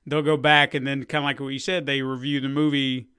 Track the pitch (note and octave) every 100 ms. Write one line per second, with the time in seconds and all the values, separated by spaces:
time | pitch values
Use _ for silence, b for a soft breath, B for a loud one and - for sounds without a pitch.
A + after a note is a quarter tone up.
0 | - D3+ D3 D3 D3+ D3 C#3 D3 C3+ C#3
1 | B2 D3+ C#3+ C#3+ C3+ C3+ F#3 F3+ C#3+ C#3
2 | C3 C3 C#3 C#3+ C3+ C#3 D3+ C#3+ C3+ B2+
3 | -